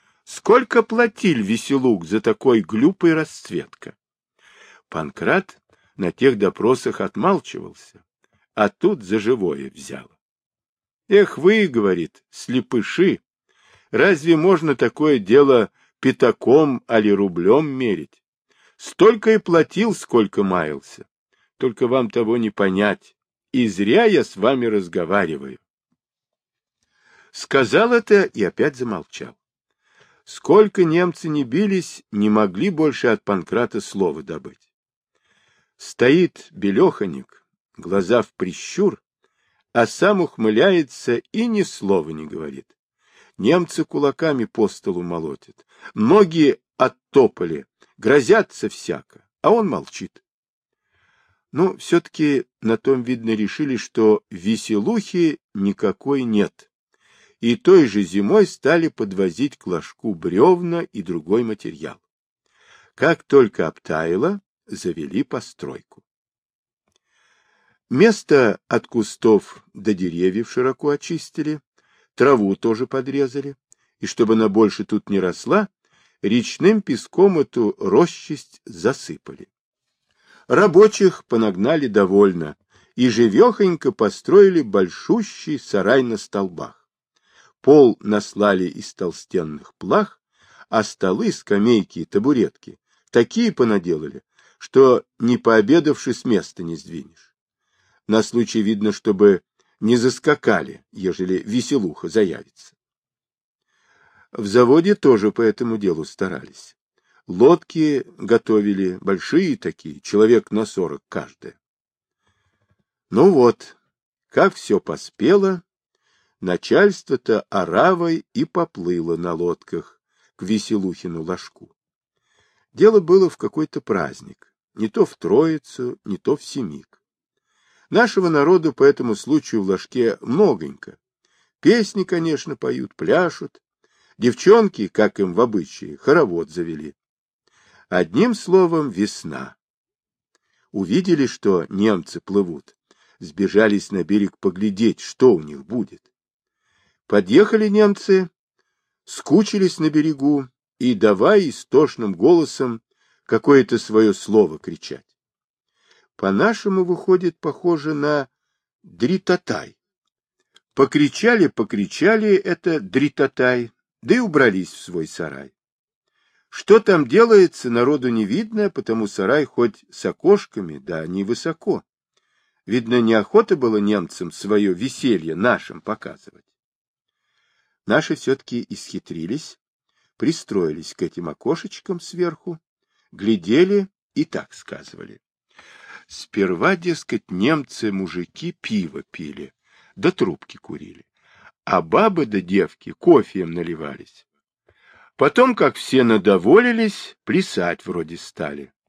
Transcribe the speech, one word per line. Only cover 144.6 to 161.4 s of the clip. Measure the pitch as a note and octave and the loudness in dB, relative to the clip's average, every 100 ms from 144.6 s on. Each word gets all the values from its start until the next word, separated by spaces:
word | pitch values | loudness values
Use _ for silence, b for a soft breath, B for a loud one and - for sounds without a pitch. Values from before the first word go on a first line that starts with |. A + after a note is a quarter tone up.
| G#2+ F#2+ A2+ - | -4 0 0 0
что | - - B2+ | -8 2 4
у | F#2 | 4
них | D2+ D2 C#2+ | 0 -16 -10
будет. | A#2+ G2 - _ _ _ _ _ _ _ _ _ _ - | -8 -8 -12 _ _ _ _ _ _ _ _ _ _ -2
Подъехали | G#2 F2+ C4 G#3+ A3 G#3+ | 0 4 4 4 2 2
немцы, | G#3 G#3 G3 - F#3+ F3+ _ _ _ _ _ _ _ | 2 2 0 0 0 0 _ _ _ _ _ _ _
скучились | - - - E3 G3+ G#3 F#3+ E3 | -20 -16 0 2 2 0 0 0
на | D#3 | -2
берегу | D3+ D#3 C#3+ C#3 D3 C3 _ _ _ | 0 0 -2 0 -2 -4 _ _ _
и | B2 | -2
давай | A2 G#2+ F#2+ C3 G#3 E3 | 2 2 4 4 4 2
истошным | - - B2+ D3+ - A2 | -6 0 2 2 0 -8
голосом | F2 C3+ F3 C#3+ - C3 A2+ _ _ _ _ | 0 4 4 2 -4 -8 -8 _ _ _ _
какое-то | - A2+ - C#3 G#2+ A#2 | -4 -2 4 4 4 -2
своё | - G#2+ A2 | 0 2 2
слово | G2 - G#2+ F#2 D#2 | 0 0 2 2 -2
кричать. | - E2 - C2 _ _ _ _ _ _ _ _ _ _ _ | -14 -14 -14 -18 _ _ _ _ _ _ _ _ _ _ _
По-нашему | - F#2+ G2 F#3+ A3 G#3 F#3+ | -6 -2 0 0 0 -2 -2
выходит, | F3+ F3 - F#3 F3+ - | -2 -2 2 2 0 -6
похоже | E3 C#3 F3 E3 D3 | -8 -4 -2 -2 -4
на | D3 D3 D3 C3+ _ _ _ _ _ | -4 -2 -2 -4 _ _ _ _ _
дритатай. | _ E2+ B2 F#3 - F3+ - G#2 - _ _ _ _ _ _ _ _ _ _ | _ -6 -2 -2 -2 -2 -4 -10 -12 _ _ _ _ _ _ _ _ _ _
Покричали, | - C3+ - D3 - A3 A#3 | -2 0 2 0 0 0 2